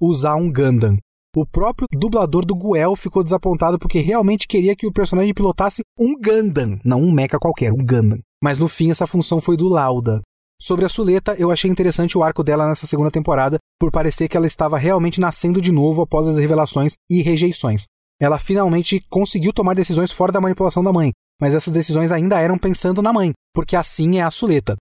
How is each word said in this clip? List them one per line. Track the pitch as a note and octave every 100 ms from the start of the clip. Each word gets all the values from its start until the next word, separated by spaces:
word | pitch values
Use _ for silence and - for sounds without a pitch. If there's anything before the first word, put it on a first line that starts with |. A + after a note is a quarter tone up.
usar | E3+ D3+ D3 D3+
um | F3
Gundam. | C3 C#3+ B2 A2 G2+ - _ _
O | D#3 D3+
próprio | - G#3 - B3+
dublador | C#3 G#3+ A3 F3+ E3+
do | F3
Guel | F#3 G3+ E3+ E3
ficou | G3 F#3 G3
desapontado | E3 F#3 F#3 E3+ E3+ F3
porque | - E3+
realmente | D3+ A3+ G3 G#3+ -
queria | G#3 F#3 G3+
que | G#3+
o |
personagem | F#3+ F#3+ F#3 G#3
pilotasse | G3 G3+ - G3 - - -
um | A#3+
Gundam, | C#4+ G#3+ A3 G#3+ D3 A#2+ G2+
não | A#2+ B2
um | E3+
mecha | D3+ C3+ D3
qualquer, | E3+ - A#2
um | A2+
Gundam. | B2 B2 G#2+ A2 - _
Mas | D3 C#3
no | D#3+
fim | - E3
essa | D#3 E3+
função | F3 D#3+ E3
foi | E3 E3
do | F#3
Lauda. | E3+ C3+ B2+ A#2 A2 - _ _ _
Sobre | - F3+
a | F#3+
Suleta, | - F3+ F#3 - F#3+
eu | F3
achei | E3+ F#3+
interessante | F#3 F3+ E3 F3 F#3
o |
arco | D#3+ -
dela | D3+ D3+ D3+
nessa | D#3 -
segunda | D3 D3+
temporada, | D#3+ D#3 C3+ C#3+ D#3 - _
por | E3
parecer | E3 D#3 - D#3+
que | F3
ela | E3
estava | - D#3 D3+
realmente | D#3 F#3+ E3+ F3
nascendo | F3 - F3 F3+
de | F3+
novo | D#3+ D3 D#3+
após | E3 D#3 D#3+
as | D3+
revelações | D3+ D#3 D3+ C#3 D3 - -
e | F3
rejeições. | D#3+ D#3+ F3 - B2 G#2+ - _ _ _
Ela | C#3+ D3+
finalmente | - G3 F#3+ E3+ E3+ F#3+ -
conseguiu | F#3+ G3+ F3+ F3
tomar | A3 F#3
decisões | F#3 F3+ E3 F3+
fora | - F#3
da | F#3+
manipulação | F#3 F#3 F#3+ F3+
da | F#3
mãe, | F3+ D3 - _ _
mas | C#3+
essas | D#3 E3+
decisões | E3 D#3+ D#3 E3
ainda | E3+ F3+ G3
eram | E3 F#3
pensando | F#3+ F3+ F#3 F#3
na | G#3
mãe, | A#3 F3+ - _
porque | - E3 F3+
assim | D#3+ - D#3+ F#3
é |
a | E3+
Suleta, | - A3+ D3+ A2+ G2+ -